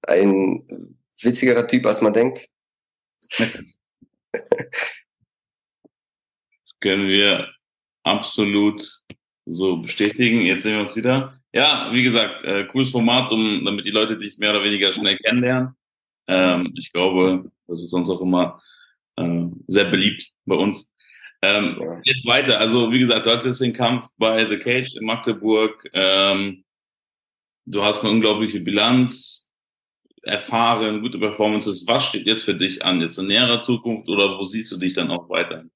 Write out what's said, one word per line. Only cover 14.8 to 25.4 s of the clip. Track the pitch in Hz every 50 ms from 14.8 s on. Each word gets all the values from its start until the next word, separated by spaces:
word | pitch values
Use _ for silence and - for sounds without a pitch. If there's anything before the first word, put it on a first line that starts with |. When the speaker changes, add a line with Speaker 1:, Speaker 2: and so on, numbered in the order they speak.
| 98 98
Speaker 2:
schnell | 92 - 104 98 101
kennenlernen. | 98 - 110 113 123 123 123 127 127 127 131 131 _ _ _ _ _ _ _ _ _ _
Ähm, | - 92 92 92 90 90 87 90 85 87
ich | 87 85 -
glaube, | _ 87 90 95 92 92 92 92 92 90 90 - _ _ _
das | - 87 82
ist | 85 85
sonst | - 90 87 92
auch | 92 85
immer, | 92 92 90 90 87 87 85 - _ _ _ _ - _ _ _ _ _ _
äh, | - 85 87 87 85 85 85 85 - -
sehr | - 90 101 101
beliebt | 87 - 95 98 104 104 - - - _ _ _
bei | - 95
uns. | 78 92 101 98 - - _ _ _ _ _ _ - - - _ _
Ähm, | - 98 104 104 101 85 - -
Speaker 1:
Ja. | - 80 85 85 -
Speaker 2:
jetzt | 135 135 131 120
weiter. | 117 120 135 143 131 113 104
Also, | 110 113 113 123 120 110
wie | 117 131
gesagt, | 127 120 117 110 -
du | 117
hattest | 113 117 120
jetzt | 127 123 -
den | 131 120 110
Kampf | - 127 117 123 120 120 - _
bei | _ 107 110 110 110 113
The | 101 104 101
Cage | - 123 123 131 131 127 -
in | - 110
Magdeburg. | 110 113 113 - 120 110 98